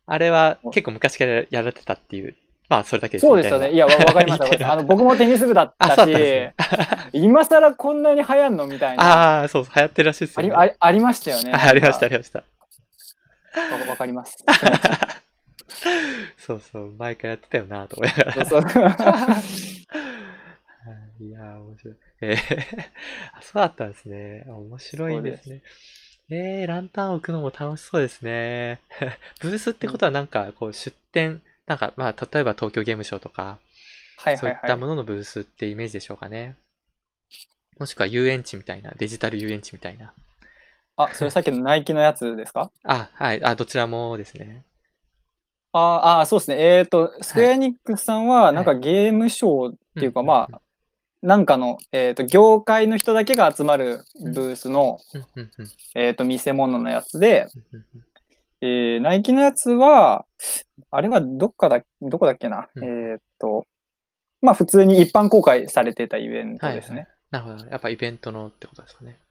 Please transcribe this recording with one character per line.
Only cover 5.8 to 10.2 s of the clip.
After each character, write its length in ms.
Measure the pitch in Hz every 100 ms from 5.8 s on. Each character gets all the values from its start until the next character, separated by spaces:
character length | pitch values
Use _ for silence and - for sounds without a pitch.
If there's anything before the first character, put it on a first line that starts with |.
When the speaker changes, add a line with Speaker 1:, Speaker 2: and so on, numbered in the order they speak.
| -
Speaker 2:
し、 40 |
Speaker 1:
あ、 40 | 139
そ 60 |
う 20 | 160
だ 60 |
っ 0 |
た 60 | 156
ん 20 |
で 340 | 147 131 123 -
す 60 | -
ね。 20 | 180 165 214 -
<laughs> 0 |
Speaker 2:
「今 320 | 143 196 277
更 300 | - 311 302
こ 180 | 254 277
ん 100 | 294
な 80 | 294
に 80 | 285
流 20 |
行 260 | 285 277 277
ん 60 | 180
の？」 100 | 143
み 120 | 139
た 160 | 139
い 20 | 127
な。 460 | 170 165 165 156
Speaker 1:
あ 20 |
ー、 40 | 143
そ 120 | 143
う、 40 |
流 60 | 127 -
行 40 | 151
っ 40 |
て 120 | -
る 40 | 156
ら 40 |
し 100 | 147